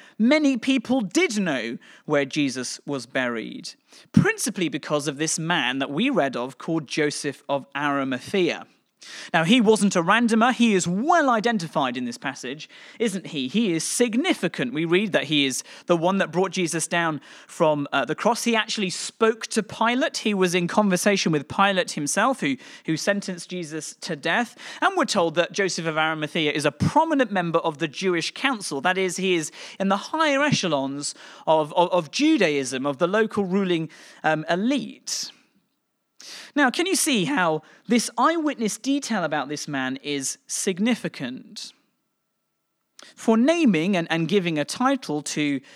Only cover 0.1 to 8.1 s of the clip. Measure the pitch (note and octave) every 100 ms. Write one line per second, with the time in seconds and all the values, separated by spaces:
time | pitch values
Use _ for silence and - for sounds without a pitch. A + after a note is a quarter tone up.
0.1 | - A#3 D#4 C#4+ A#3+ - C4+ - C4 F#3
1.1 | D#4 F4+ G#3 F3+ C3 A2+ B2 - - -
2.1 | D3 C#3 D3+ C#3+ B2+ A#2+ - - C#3 A#2
3.1 | C3 B2 A2+ A#2+ B2 - - _ - -
4.1 | - G4+ G#4+ A#3+ G3 D#3+ D3 - D3 D3
5.1 | C#3 D#3 - D#3+ E3+ B2 C3+ C3 D3 C4+
6.1 | G3+ C3+ B2 B2+ - - D#3+ C3 D#3+ D3
7.1 | - C#3+ - - C#3+ - C#3 D3 C#3 C3+